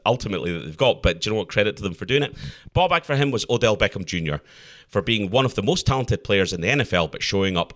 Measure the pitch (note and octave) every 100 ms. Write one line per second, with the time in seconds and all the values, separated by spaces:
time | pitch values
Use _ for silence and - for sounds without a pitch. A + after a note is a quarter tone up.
0 | - B2 A2 F#2 F2 E2+ C2+ D#2 B2+ -
1 | F#2+ E2+ G#2+ G#2+ F#2 G#2+ G#2 G2+ G2 E2+
2 | F#2 C#3 C#3 - - - - E3+ F3+ E3+
3 | - C#3 C#3+ A#2 - A#2+ A2+ G#2 G#2 G#2
4 | F2 F2 D#2 D2 - - - - - G2+
5 | G#2 A2 G2 B2 B2+ - G#2 F3+ - C3+
6 | B2 G2+ - G2+ F2+ F2 F2+ C#3+ A2 F2+
7 | D#2 - - G2 F#2+ F2+ -